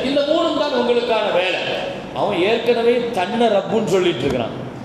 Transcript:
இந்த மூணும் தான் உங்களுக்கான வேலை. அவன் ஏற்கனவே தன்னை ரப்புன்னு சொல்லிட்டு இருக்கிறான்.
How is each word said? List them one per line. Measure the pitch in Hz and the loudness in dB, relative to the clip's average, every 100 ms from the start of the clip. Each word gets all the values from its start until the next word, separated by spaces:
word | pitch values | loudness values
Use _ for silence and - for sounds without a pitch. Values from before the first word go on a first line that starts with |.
இந்த | 240 285 | 0 0
மூணும் | 285 330 320 294 | 2 2 2 0
தான் | 294 | 0
உங்களுக்கான | 254 233 240 233 220 208 | 0 2 2 2 0 2
வேலை. | 175 185 170 - - - - - 123 | 0 0 -2 -4 -6 -6 -8 -10 -4
அவன் | 170 196 | -2 0
ஏற்கனவே | 185 233 - 233 233 247 202 | 2 2 2 2 4 2 0
தன்னை | 180 180 226 233 | -2 -2 2 2
ரப்புன்னு | 196 185 208 202 | 2 0 -2 2
சொல்லிட்டு | 190 175 147 | 2 2 0
இருக்கிறான். | 135 127 110 - - - | -2 -2 -4 -6 -10 -12